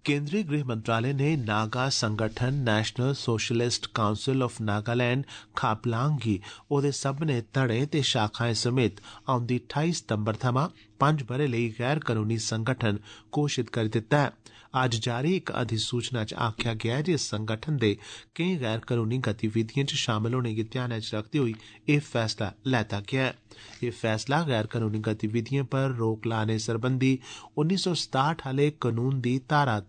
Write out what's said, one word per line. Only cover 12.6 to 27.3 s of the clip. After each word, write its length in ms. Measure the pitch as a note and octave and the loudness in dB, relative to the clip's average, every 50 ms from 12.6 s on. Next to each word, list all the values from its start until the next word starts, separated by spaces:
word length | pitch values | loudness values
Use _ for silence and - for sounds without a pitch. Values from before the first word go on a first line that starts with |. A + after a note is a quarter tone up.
| A2+ A#2 B2+ - - A2 G#2 G#2 - - - - - - - | 0 -2 0 0 0 0 0 -2 -6 -12 -20 -20 -16 -4 0
घोषित 340 | D3 D3 C#3+ - B2+ A#2 - | 0 0 2 0 -2 -4 -2
करी 200 | - B2 A2 G#2+ | 0 0 0 2
दित्ता 340 | G#2+ A#2 A2 - D3+ D3 C#3+ | 0 0 2 4 4 4 4
ऐ। 60 | A#2+ - _ _ - - - - - - | 2 -2 _ _ -20 -20 -20 -20 -4 0
अज्ज 240 | C3 B2+ B2+ A2+ A2 | 0 2 2 2 0
जारी 340 | A2 B2+ A#2 A#2+ C3+ E3 F#3+ | -2 -2 -2 0 0 0 0
इक 160 | F3 - - | 0 -2 -4
अधिसूचना 720 | - - B2 A2 A#2 A2 - - B2 A#2+ A2+ - B2 A#2 G#2+ | -2 -2 0 0 0 -2 -2 -2 -2 -2 -2 -2 -2 -4 -4
च 100 | A2 - - | -4 -2 -2
आखेआ 340 | A#2+ A2+ G#2 - - A#2+ A2+ | -2 -2 -2 -2 -2 -2 -2
गेआ 220 | G#2+ - A2+ A#2+ | -2 -2 -2 0
ऐ 60 | C#3+ D3+ | 0 0
जे 100 | F3+ E3 | 0 0
इस 160 | C#3 - - | 0 0 -4
संगठन 480 | - G#2 A2 A2 A2 A2 - D#3 D#3 | -4 -4 -2 -2 -4 -4 -2 -2 0
दे 160 | C3+ A#2 G#2 G2+ - - - - - - _ _ | 4 4 4 2 2 -6 -16 -16 -18 -18 _ _
केईं 220 | - E3 F#3 F#3+ D#3 | -2 0 0 0 0
गैर 200 | B2+ G#2+ A2 A2+ - | 0 -2 -2 -2 -2
कनूनी 300 | - B2 A#2 A2+ A2 A#2+ C3 | 0 0 0 2 2 0 0
गतिविधियें 680 | B2 - B2 - - G#2+ G#2+ A2+ A2+ A2+ - C#3 C#3 | 0 0 -2 0 -2 0 2 0 0 2 0 -2 0
च 100 | C#3 D3+ | 0 -2
शामल 360 | C3+ - - A2+ G#2+ A2 A#2 B2 | -2 0 0 0 0 0 0 0
होने 200 | B2+ B2 A#2 G#2+ | 0 -2 -2 -2
गी 80 | A2+ A2 | -2 -4
ध्यानै 340 | A2+ - C3 B2 B2 A#2 A2+ | -4 -4 -4 -4 -2 -4 -6
च 140 | A2 - - | -6 -4 -6
रखदे 240 | G#2+ G#2+ - - D3+ | -6 -6 -2 0 0
होई 160 | C3+ A#2 A2 A2 - - - - _ - | 0 0 0 -4 -12 -20 -20 -8 _ 2
एह् 120 | D3 D3 D3 | 2 2 2
फैसला 440 | - - A#2+ A2+ A2 - - A2 F#2 - - - | 0 -2 0 0 0 -2 -2 -4 -4 -4 -6 -2
लैता 320 | C3 C3 A#2 G#2 - G2+ G2+ G2+ - | 0 0 0 0 -2 -4 -8 -4 -4
गेआ 140 | C#3 C3 C3 | -2 0 0
ऐ। 60 | B2 - - _ _ - - - - - - B2 | -2 -4 -8 _ _ -20 -20 -20 -20 -10 -6 -6
एह् 120 | A#2+ A2+ - | -6 -4 -2
फैसला 400 | - A2+ G#2+ G#2+ - - C#3 D#3 E3+ D3+ | -2 0 0 0 0 0 0 0 2 2
गैर 160 | B2+ G#2+ G#2+ - - | 0 0 0 -2 -2
कनूनी 260 | A#2 A2+ G#2+ G#2 G#2+ G#2+ | -2 -2 0 -2 -2 -2
गतिविधियें 560 | A2 G#2+ G#2+ - G#2+ G#2+ A#2+ A2+ A#2+ C#3 C#3 C3+ | -2 -2 -2 -2 -2 0 -2 -2 0 -2 -2 -2
पर 280 | A#2+ - C3+ C3+ C3+ B2+ | 0 0 0 0 0 0
रोक 280 | A#2 A2+ A2+ A2 A2 - | 0 0 0 -2 -2 -2
लाने 340 | A#2 A2+ A2 G#2+ G#2+ A2 G#2+ | -2 0 0 0 0 0 0
सरबंधी 540 | A2 - A2+ A2+ A#2 B2+ C3 B2+ C3 C3 C3 B2+ - - | 0 -2 -2 0 0 0 0 2 2 2 2 0 -2 -14